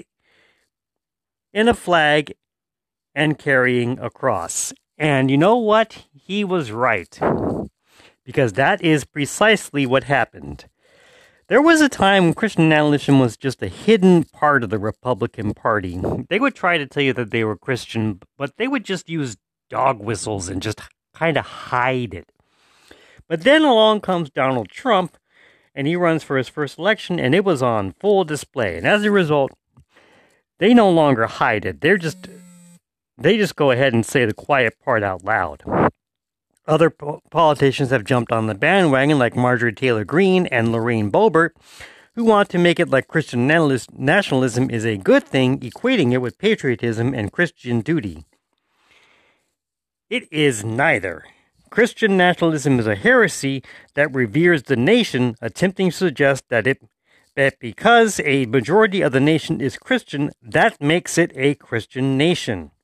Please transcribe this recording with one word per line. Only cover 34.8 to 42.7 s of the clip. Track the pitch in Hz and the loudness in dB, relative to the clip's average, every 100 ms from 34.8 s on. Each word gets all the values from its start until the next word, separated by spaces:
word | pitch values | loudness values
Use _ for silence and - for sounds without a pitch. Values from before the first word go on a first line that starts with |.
| - 117 | -4 -2
out | 101 92 | -2 -6
loud. | 95 107 87 71 - - 76 - _ _ _ _ _ _ - | -4 -2 -2 -8 -6 -2 -2 -4 _ _ _ _ _ _ -2
Other | 156 165 | 2 2
po-, | - 147 - _ | 0 -10 -12 _
politicians | 156 160 143 139 123 135 | 0 2 4 0 0 -2
have | 127 | -2
jumped | 101 123 117 | 0 -2 0
on | 113 110 | -2 -2
the | 101 | -2
bandwagon, | 143 196 170 131 139 151 | 0 2 4 2 2 2
like | 120 123 | 2 2
Marjorie | 123 123 117 | 0 2 0
Taylor | 104 131 113 | -2 0 0
Greene | 104 147 196 185 175 | 0 2 2 2 2
and | 127 117 | 0 0
Lorraine | 113 113 117 104 | 0 -2 -2 0
Boebert, | 165 220 160 165 - _ - - - _ - | 2 2 2 0 -4 _ -20 -20 -20 _ -2
who | |
want | 226 208 196 | 2 2 2
to | 175 | 2
make | 175 | 2